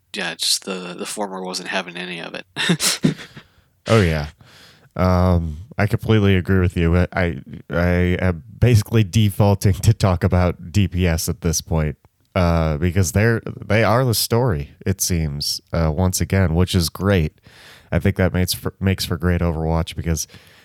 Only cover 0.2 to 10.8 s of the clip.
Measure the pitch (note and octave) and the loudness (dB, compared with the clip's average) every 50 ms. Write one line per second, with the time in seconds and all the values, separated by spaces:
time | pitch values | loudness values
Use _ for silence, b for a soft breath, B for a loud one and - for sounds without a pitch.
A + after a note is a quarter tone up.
0.2 | F#3 E3+ E3 - - - - - - G2+ F#2+ F#2 F2+ F2+ F2+ F#2+ G2+ - - G#2+ | -8 -8 -6 -6 -4 -2 -2 -4 -4 -6 -10 -8 -10 -12 -12 -12 -12 -10 -8 -8
1.2 | G#2 F#2+ F#2+ F#2 F#2 F#2 F#2 F2+ F2+ - G2 F#2+ F2+ F2 E2+ F2 - F2+ F3 E3+ | -8 -8 -8 -8 -8 -8 -8 -8 -8 -6 -6 -6 -6 -8 -10 -12 -12 -10 -10 -12
2.2 | - - - - - _ - - - - F3 - - - - - - - - B | -12 -12 -12 -14 -16 _ -10 -4 -2 -2 -2 -2 -2 -4 -2 0 0 -2 -2 B
3.2 | B B B B B B B B B B B _ - - A2+ A2+ F#2+ E2 D#2+ D2+ | B B B B B B B B B B B _ -2 2 2 4 4 2 0 -2
4.2 | D2 D2 - _ B B B B B B B B B B B - F2+ F#2 F#2 F2+ | -4 -6 -10 _ B B B B B B B B B B B 0 2 4 4 4
5.2 | F2+ F#2 F2+ E2+ E2+ D#2+ D2+ D#2 G2 - - - G2+ G2+ - - - - A2 G#2+ | 4 4 4 2 0 -2 -6 -10 -12 -10 -4 -2 -2 0 0 -2 0 2 2 4
6.2 | G2+ G2 G2 F#2 E2 - F#2+ F#2 F2+ F2 - F2 E2+ E2 E2+ F2+ F2+ - - - | 4 4 4 2 2 2 2 2 2 2 2 2 2 2 4 2 2 0 0 -2
7.2 | F2+ E2+ - - - - - - - - - E2+ F2 F2 F2+ F2+ F2+ F2+ F2+ - | -2 -2 -2 -6 -10 -14 -16 -16 -12 -6 -2 0 0 2 2 2 2 2 0 0
8.2 | F#2 F#2 F2+ E2 - - - - A2 A#2+ B2 G#2+ G#2 - A#2+ A2+ G#2+ F2 - A2+ | 0 0 -2 -2 -6 -16 -4 2 4 4 4 4 2 2 2 2 2 2 2 2
9.2 | G#2+ G2+ - - G#2+ G2+ G2+ - - G#2 F2+ - - - A2 - - G2 F2+ F2 | 2 2 2 2 2 4 2 2 2 0 0 2 2 0 2 2 2 0 2 2
10.2 | - F#2 F2+ F2+ F2+ F2 D#2+ - F2 F2+ D#2 G2+ | 0 0 2 2 2 0 0 -4 -8 -4 0 0